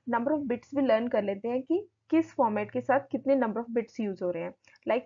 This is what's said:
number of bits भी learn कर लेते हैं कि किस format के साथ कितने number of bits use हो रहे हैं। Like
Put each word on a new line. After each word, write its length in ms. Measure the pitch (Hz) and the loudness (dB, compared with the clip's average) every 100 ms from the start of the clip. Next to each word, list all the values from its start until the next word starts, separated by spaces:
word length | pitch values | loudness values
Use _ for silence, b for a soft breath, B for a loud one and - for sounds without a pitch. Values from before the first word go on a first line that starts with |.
| - | -4
number 240 | 233 247 | -2 0
of 80 | 302 | 0
bits 320 | 277 240 - | -2 -6 -4
भी 80 | 277 | 0
learn 260 | 262 220 247 | 2 2 2
कर 140 | 226 | 0
लेते 260 | 202 202 233 | 0 -4 -4
हैं 140 | 247 | -4
कि 260 | 262 349 427 _ _ | -2 -2 -2 _ _
किस 220 | 320 320 | 0 2
format 380 | - 226 208 208 | 0 2 2 -2
के 100 | 247 | -4
साथ 200 | 247 269 277 | 0 0 0
कितने 260 | 262 269 269 | -4 2 2
number 220 | 233 220 | 2 -2
of 80 | 233 | -2
bits 340 | 233 226 - 208 | -4 -4 -4 -4
use 140 | 185 | -2
हो 80 | 180 | -4
रहे 120 | 170 | -4
हैं। 120 | 175 - b b - | -8 -12 b b -2
Like 160 | 254 | -2